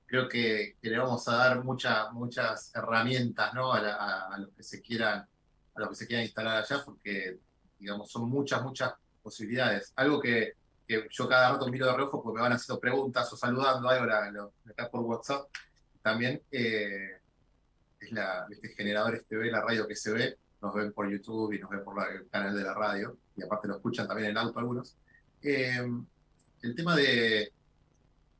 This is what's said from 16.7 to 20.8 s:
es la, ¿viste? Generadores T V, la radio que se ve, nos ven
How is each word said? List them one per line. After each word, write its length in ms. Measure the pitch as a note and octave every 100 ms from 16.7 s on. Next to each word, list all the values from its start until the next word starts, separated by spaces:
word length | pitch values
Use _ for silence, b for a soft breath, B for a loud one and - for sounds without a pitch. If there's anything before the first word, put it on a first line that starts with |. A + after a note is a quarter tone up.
| A2 G2+ G2 G2 F#2+ _ _ _ _ _ _ _ _
es 100 | G2+
la, 360 | A2 F#2+ F2+ F2
¿viste? 200 | G2+ G#2+
Generadores 540 | - G#2 G#2 A2 A#2 -
T 100 | A2
V, 140 | A#2
la 100 | A2
radio 260 | A2 A2+ G#2
que 80 |
se 180 | G#2 A2
ve, 260 | A2 C3 - _ _
nos 120 | G2+
ven 180 | G#2